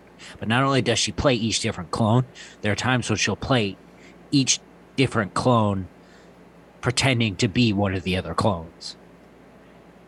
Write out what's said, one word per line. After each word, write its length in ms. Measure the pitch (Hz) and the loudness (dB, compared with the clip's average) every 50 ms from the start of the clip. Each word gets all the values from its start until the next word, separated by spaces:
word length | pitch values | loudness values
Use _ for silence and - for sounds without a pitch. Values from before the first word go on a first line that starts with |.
| - - - - - - - - | -20 -20 -20 -20 -20 -18 -14 -8
But 80 | - | -4
not 160 | 101 117 127 135 | 0 0 2 2
only 180 | 139 139 131 | 2 2 2
does 160 | 117 117 113 | 2 0 0
she 140 | - - 110 | 0 -2 -4
play 240 | - - - 147 127 | -2 0 2 2 2
each 240 | 110 113 110 95 - | 2 0 -2 -2 -2
different 320 | - 110 - - 87 - | -2 -4 -4 -6 -8 -6
clone, 340 | - - 113 104 113 127 123 - - - - - - - | -2 0 2 4 4 2 2 0 -6 -20 -20 -20 -12 -6
there 100 | - 104 | -4 -2
are 40 | 101 | -2
times 340 | - - 120 127 120 110 - | -2 0 0 0 0 0 -2
when 80 | 110 | -2
she'll 180 | 95 - 110 98 | 0 0 -2 -2
play 400 | - - - 135 123 104 98 92 - - - - - - - - - - - | -2 -2 0 0 0 0 -2 -6 -10 -18 -20 -20 -20 -20 -20 -20 -20 -6 0
each 280 | - 139 131 - - - - - - - - - - | 0 2 2 2 -2 -4 -6 -14 -20 -20 -20 -6 -2
different 380 | - 135 - - 110 101 90 - | 0 0 0 0 -2 -2 -2 -2
clone 520 | - - 127 123 113 107 104 101 95 92 - - - - - - - - - - - - - - - - - - - | 0 2 4 4 4 4 2 0 -2 -4 -8 -12 -20 -20 -20 -20 -20 -20 -20 -20 -20 -20 -20 -20 -20 -20 -20 -12 -6
pretending 540 | - 127 - - - 139 127 117 117 110 92 | -4 -4 -2 0 2 2 2 2 0 0 0
to 100 | - 123 | 0 -2
be 240 | 107 - 131 123 113 | 0 2 2 2 2
one 220 | 98 98 104 98 92 | 2 2 0 0 -2
of 80 | 95 82 | -2 -2
the 140 | 92 87 | -2 -2
other 160 | - - 80 - | -2 -4 -4 -4
clones. 600 | - - 113 95 82 82 85 - - - - - - - - - - - - - - - - - - - - - - - - - - - | -2 0 0 0 -2 -6 -12 -16 -16 -16 -16 -16 -18 -20 -20 -20 -20 -20 -20 -20 -20 -20 -20 -20 -20 -20 -20 -20 -20 -20 -20 -20 -20 -8